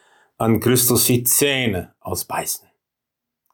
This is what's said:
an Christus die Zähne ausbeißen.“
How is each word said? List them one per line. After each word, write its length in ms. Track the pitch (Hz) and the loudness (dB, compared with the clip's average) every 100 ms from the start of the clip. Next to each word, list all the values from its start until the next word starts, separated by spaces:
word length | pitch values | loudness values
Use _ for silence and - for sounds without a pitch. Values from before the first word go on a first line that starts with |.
| _ _ _ _ | _ _ _ _
an 240 | 113 110 | 0 2
Christus 440 | 117 127 - 120 - | 2 2 2 2 2
die 180 | 127 | 0
Zähne 680 | 123 - 143 135 123 92 87 _ | 0 0 2 0 -2 -4 -8 _
ausbeißen.“ 680 | - - - - - - _ _ _ _ _ _ _ _ _ | -10 -8 -6 -8 -6 -10 _ _ _ _ _ _ _ _ _